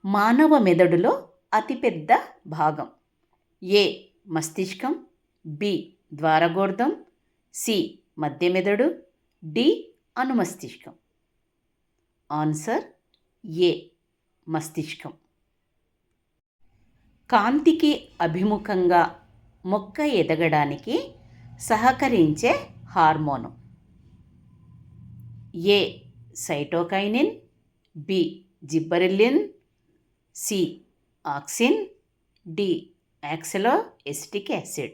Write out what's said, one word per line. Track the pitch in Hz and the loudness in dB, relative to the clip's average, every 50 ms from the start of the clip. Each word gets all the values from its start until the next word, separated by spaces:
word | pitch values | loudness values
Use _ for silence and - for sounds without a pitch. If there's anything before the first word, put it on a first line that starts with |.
| - | -2
మానవ | 190 196 202 202 226 240 262 311 302 311 277 | 0 0 2 4 4 6 6 6 6 6 6
మెదడులో | 214 185 175 170 180 170 170 175 185 269 508 554 - - _ _ _ _ - | 6 4 6 6 6 6 6 4 4 2 0 -2 -6 -16 _ _ _ _ -2
అతిపెద్ద | 220 214 - 269 233 - 240 185 160 156 165 240 - - - - _ _ | -2 -2 -2 -8 -2 -2 -2 -2 -2 2 2 2 2 2 -6 -20 _ _
భాగం? | - 156 160 156 156 156 151 117 - _ _ _ _ _ _ _ _ _ _ _ _ _ _ | -12 -4 -2 0 0 0 -4 -10 -12 _ _ _ _ _ _ _ _ _ _ _ _ _ _
ఏ | - 180 196 208 196 156 - - - _ _ _ _ 202 | -4 2 2 4 4 2 -2 -6 -16 _ _ _ _ -6
మస్తిష్కం, | 160 160 151 - - - 190 185 - - - 262 339 - - _ _ _ _ _ _ _ _ | -6 -6 -6 -6 -6 -6 -6 -6 -6 -8 -6 -6 -6 -6 -10 _ _ _ _ _ _ _ _
బి | 160 147 147 208 208 190 151 - - _ _ _ _ 151 | -14 -10 -6 -2 -2 -2 -2 -6 -10 _ _ _ _ -10
ద్వారగోర్ధం, | 143 156 160 156 156 165 170 165 190 196 190 190 196 240 302 415 - - _ _ _ _ _ _ _ _ _ _ | -2 0 2 4 4 4 2 2 0 -2 -2 0 -2 -2 -2 -2 -6 -12 _ _ _ _ _ _ _ _ _ _
సి | - - 240 220 190 - - - _ _ _ _ - | -8 -4 -2 0 -2 -2 -4 -10 _ _ _ _ -8
మధ్య | 151 147 135 - 180 175 | -8 -8 -4 -2 0 0
మెదడు, | 180 185 180 202 202 208 254 339 330 - - _ _ _ _ _ _ _ - | 2 2 2 0 2 2 2 0 0 -4 -16 _ _ _ _ _ _ _ -18
డి | 156 151 226 247 311 453 - - - _ _ _ _ _ | -6 -4 2 2 2 2 0 -6 -18 _ _ _ _ _
అనుమస్తిష్కం. | 240 254 262 262 226 185 175 - - - 120 - - - - - _ _ _ _ _ _ _ _ _ _ _ _ _ _ _ _ _ _ _ _ _ _ _ _ _ _ _ | -6 -4 -2 0 -2 -2 -2 -6 -14 -16 -18 -18 -18 -20 -20 -20 _ _ _ _ _ _ _ _ _ _ _ _ _ _ _ _ _ _ _ _ _ _ _ _ _ _ _
ఆన్సర్ | 147 151 156 156 151 151 - 220 240 370 - - _ _ _ _ _ _ _ _ _ _ - | -6 -2 -2 -2 -2 -4 -4 -4 -4 -4 -6 -8 _ _ _ _ _ _ _ _ _ _ -16
ఏ | 202 160 170 180 175 139 120 - _ _ _ _ _ _ _ _ _ _ _ _ - | -12 -2 2 2 2 2 0 -8 _ _ _ _ _ _ _ _ _ _ _ _ -6
మస్తిష్కం. | 160 156 151 - - 165 151 - - - - 143 - _ _ _ _ _ _ _ _ _ _ _ _ _ _ _ _ _ _ _ _ _ _ _ _ _ _ _ _ _ _ _ _ _ _ _ _ _ _ _ _ _ _ - | -6 -6 -6 -6 -8 -10 -8 -8 -12 -16 -16 -20 -20 _ _ _ _ _ _ _ _ _ _ _ _ _ _ _ _ _ _ _ _ _ _ _ _ _ _ _ _ _ _ _ _ _ _ _ _ _ _ _ _ _ _ 2
కాంతికి | 254 214 202 233 269 302 302 339 320 320 330 294 285 - - - - - | 2 4 4 4 0 4 4 4 4 6 2 2 2 0 -6 -18 -6 -4
అభిముఖంగా | 170 165 160 180 196 214 214 208 208 - 202 190 180 175 175 175 165 - - - _ _ _ _ _ _ _ _ - | -2 -2 0 0 0 0 0 -2 -2 -2 0 2 2 4 6 4 4 2 -2 -14 _ _ _ _ _ _ _ _ -6
మొక్క | 180 196 214 196 - - - | -4 -4 -4 -4 -8 -6 -4
ఎదగడానికి | 302 302 254 190 156 - 165 156 175 160 156 151 147 143 143 143 - 220 269 480 554 - - - - - - - - - - - | -2 0 2 2 2 2 0 0 2 2 2 2 0 0 -4 -8 -8 -4 -4 -4 -4 -6 -16 -20 -20 -20 -20 -20 -20 -20 -18 -16
సహకరించే | - - 226 214 233 254 254 - 285 262 240 196 160 151 151 151 - 247 554 571 - - - - - - | -4 -2 -2 2 4 2 2 2 0 0 4 4 4 4 2 0 0 0 0 0 -4 -12 -20 -20 -20 -6
హార్మోను? | - 185 165 156 156 160 156 147 139 120 117 - - - - - - _ _ _ _ _ _ _ - _ _ _ _ _ _ _ - _ _ - - - - - - - - - - - - - - - - - - | 0 4 4 4 4 2 -2 -4 -4 -4 -6 -12 -18 -20 -20 -20 -20 _ _ _ _ _ _ _ -20 _ _ _ _ _ _ _ -20 _ _ -20 -20 -20 -20 -20 -20 -20 -20 -20 -20 -20 -20 -20 -20 -20 -20 -16 -12
ఏ | 170 165 196 202 202 165 - - - - - - - - - - | -4 2 2 2 2 2 -2 -6 -14 -20 -20 -20 -20 -20 -20 -16
సైటోకైనిన్, | - - - 160 143 147 - 175 170 170 170 196 190 202 208 214 254 311 427 440 - _ _ _ _ _ _ _ _ _ _ _ | -14 -8 -6 -4 -4 -4 -2 -2 -2 -2 0 -2 -2 -2 0 0 0 0 0 -2 -8 _ _ _ _ _ _ _ _ _ _ _
బి | 160 147 - 190 180 165 - - - _ _ _ _ - | -16 -6 -2 0 0 0 -2 -4 -12 _ _ _ _ -12
జిబ్బరెల్లిన్, | 135 151 160 160 165 175 175 185 185 196 196 220 247 269 370 427 - - _ _ _ _ _ _ _ _ _ _ _ _ _ _ _ _ | -4 -4 -4 -2 0 0 2 2 2 4 2 2 4 4 0 0 -2 -10 _ _ _ _ _ _ _ _ _ _ _ _ _ _ _ _
సి | - - - 214 190 175 - - - _ _ _ _ _ _ _ _ _ | -12 -8 -4 -2 -2 -2 -2 -4 -16 _ _ _ _ _ _ _ _ _
ఆక్సిన్, | 147 143 143 - - - - 233 262 392 440 392 - _ _ _ _ _ _ _ _ _ _ _ 180 | -8 -8 -8 -8 -10 -4 0 0 2 2 0 -4 -8 _ _ _ _ _ _ _ _ _ _ _ -12
డి | 160 180 202 190 165 - - - _ _ _ _ _ _ - | -6 -4 -2 -2 -2 -4 -6 -16 _ _ _ _ _ _ -10
ఆక్సలోఎసిటిక్ | 143 156 160 156 - - 196 196 240 277 392 466 - _ _ _ 143 143 - - - - 202 - - | -10 -10 -10 -10 -8 -6 -2 0 2 0 0 -2 -6 _ _ _ -12 -12 -12 -12 -10 -10 -10 -6 -6
యాసిడ్. | 262 175 - - - 156 131 113 | -8 -8 -8 -10 -10 -10 -10 -10